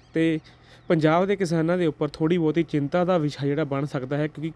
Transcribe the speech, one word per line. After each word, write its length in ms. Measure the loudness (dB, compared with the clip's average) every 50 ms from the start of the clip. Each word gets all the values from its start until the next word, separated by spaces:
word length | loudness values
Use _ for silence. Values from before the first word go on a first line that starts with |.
| -14 -6 -2
ਤੇ 240 | 0 0 0 0 -2 -6 -10 -20 -20 -20 -20 -20 -10 -2 0
ਪੰਜਾਬ 360 | 0 2 4 4 4 4 2
ਦੇ 80 | 2 0
ਕਿਸਾਨਾਂ 400 | 0 0 0 0 0 0 2 0 2
ਦੇ 80 | 0
ਉੱਪਰ 220 | 0 0 -2 -4 -4
ਥੋੜ੍ਹੀ 280 | -4 -2 0 0 2 2
ਬਹੁਤੀ 240 | 2 0 0 0
ਚਿੰਤਾ 420 | -2 0 -2 -2 -2 0 0 0 2
ਦਾ 120 | 2 2 2
ਵਿਸ਼ਾ 280 | 0 -2 -4 -2 -2
ਜਿਹੜਾ 180 | -2 0 -2 -2
ਬਣ 200 | -2 -2 -4 -4
ਸਕਦਾ 320 | -4 -4 -6 -4 -4 -2
ਹੈ, 100 | -2 -2
ਕਿਉਂਕਿ 240 | -4 -4 -6 -8 -8 -4